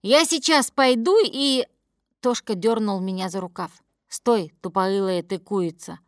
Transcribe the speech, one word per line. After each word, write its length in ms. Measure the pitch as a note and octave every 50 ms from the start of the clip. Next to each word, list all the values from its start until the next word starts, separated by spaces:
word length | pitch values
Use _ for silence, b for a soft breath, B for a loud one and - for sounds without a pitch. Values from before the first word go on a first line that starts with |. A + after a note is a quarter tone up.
"Я 240 | - G3 B3+ D4+ E4
сейчас 460 | - E4 D#4 - - D#4+ C#4+ B3+ -
пойду 440 | _ - C4+ B3+ B3+ A#3 A3+ F4 G4 A4+ G4+
и..." 440 | - - C4+ C#4 C#4 C4 B3+ - _ _ _ _ _ _ _ _ _ _ _
Тошка 360 | - B3 A#3+ - _ - G#3+
дернул 440 | F3+ F3 A3+ A3+ A3+ A3 G#3 G3 F#3+
меня 300 | F#3 F#3+ F#3+ F#3 F#3+ F3+
за 100 | E3+ G3
рукав. 440 | F3+ F3+ F3 - F3+ - - _ _ _ _ _ _
"Стой, 460 | _ - - _ A#3+ A#3+ G#3 E3+ D#3 _ _
тупорылая 640 | - F#3 D#3+ G3 F#3 F#3+ G3 G3 G3 F#3+ F#3 F3 E3
ты 160 | F3+ G3 F3
курица. 600 | F#3 - G#3 F#3+ F3+ E3 - _ - - E3+ - _